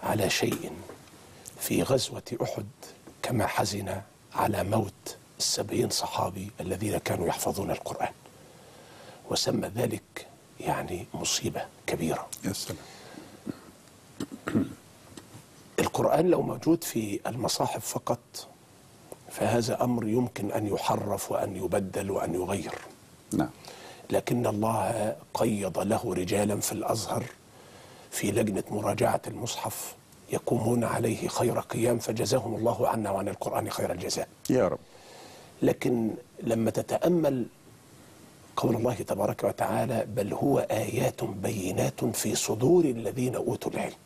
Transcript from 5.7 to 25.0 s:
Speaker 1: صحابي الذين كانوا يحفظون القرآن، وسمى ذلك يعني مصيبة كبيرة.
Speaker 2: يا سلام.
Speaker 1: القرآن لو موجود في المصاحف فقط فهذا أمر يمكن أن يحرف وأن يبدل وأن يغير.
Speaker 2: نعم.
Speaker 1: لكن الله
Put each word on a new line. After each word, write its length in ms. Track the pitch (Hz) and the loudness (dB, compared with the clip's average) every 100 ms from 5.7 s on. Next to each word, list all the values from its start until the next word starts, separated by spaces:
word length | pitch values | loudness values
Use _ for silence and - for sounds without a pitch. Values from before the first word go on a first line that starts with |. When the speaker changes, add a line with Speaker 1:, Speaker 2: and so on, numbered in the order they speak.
| - - | 2 2
Speaker 1:
صحابي 600 | - - - - 95 98 - | 2 -2 0 -2 -2 -10 -8
الذين 380 | 90 92 107 95 | -4 -2 0 0
كانوا 300 | - 92 85 | 0 0 0
يحفظون 440 | - - - 87 | 0 0 0 -2
القرآن، 400 | - - - - - - - - - - - - - - - - | -2 -4 -4 -4 -6 -20 -20 -20 -20 -20 -20 -20 -20 -20 -18 -4
وسمى 380 | - - 113 - | -2 2 0 -2
ذلك 600 | 98 110 110 - - - - - - | 0 -2 -2 -8 -14 -14 -20 -20 -10
يعني 460 | - - - - - | -4 -2 -2 -6 -8
مصيبة 480 | - 165 - 120 - - - - | -4 0 0 0 -4 -8 -10 -6
كبيرة. 400 | - - - - - - | -2 0 -2 -4 -6 -4
Speaker 2:
يا 80 | |
سلام. 240 | 101 - - - - - - - - - - - - - - - - - - - - - - - - - - - - - - - - | -4 -4 -8 -12 -18 -18 -18 -18 -16 -12 -12 -12 -20 -20 -20 -20 -12 -10 -8 -2 0 0 -4 -18 -20 -20 -20 -18 -20 -20 -20 -10 -2
Speaker 1:
القرآن 500 | - - - 143 180 | 0 4 4 6 6
لو 120 | 151 | 4
موجود 420 | 135 113 - 165 | 2 0 4 2
في 360 | - - 110 101 - | 2 -2 -2 -2 -4
المصاحف 580 | 117 101 - 123 - - | -2 -2 0 0 -2 -4
فقط 340 | - - 120 - - - - - - - - - - - | -6 -2 -4 -4 -16 -16 -20 -20 -20 -20 -20 -20 -20 -14
فهذا 520 | - 110 117 113 120 | -2 2 2 2 2
أمر 240 | 123 120 113 | 2 2 2
يمكن 440 | 113 123 - 104 | 2 2 -2 -2
أن 160 | 110 104 | -2 0
يحرف 640 | - - 107 101 101 - | -2 0 0 0 -4 -2
وأن 240 | - - 92 | -2 -2 -2
يبدل 560 | 92 101 95 - 98 | 0 0 0 -4 -2
وأن 220 | 95 - | -2 0
يغير. 400 | 85 90 101 - - - - - - - | -2 0 -2 -4 -8 -12 -18 -20 -20 -4
Speaker 2:
نعم. 160 | - 78 - - - - - - | 0 0 -2 -18 -16 -18 -18 0
Speaker 1:
لكن 380 | 101 - 120 117 | 0 2 0 2
الله 680 | 104 110 113 98 113 | 2 0 2 0 0